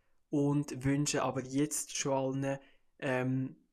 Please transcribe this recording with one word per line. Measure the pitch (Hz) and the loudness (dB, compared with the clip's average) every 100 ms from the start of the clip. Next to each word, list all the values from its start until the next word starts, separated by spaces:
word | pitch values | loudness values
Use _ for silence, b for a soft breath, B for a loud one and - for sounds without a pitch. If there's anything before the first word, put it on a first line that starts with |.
| _ _ - | _ _ -4
und | 147 143 143 143 131 135 | 2 4 2 0 -2 0
wünsche | 139 147 147 | 2 2 2
aber | 131 131 | 0 -2
jetzt | 127 135 151 - - - | -2 0 0 -2 -6 -4
schon | 147 135 135 135 | 0 0 0 0
allen, | 139 139 b b b - | -2 -4 b b b -8
ähm, | 143 127 127 131 131 - _ | -2 0 2 0 -2 -6 _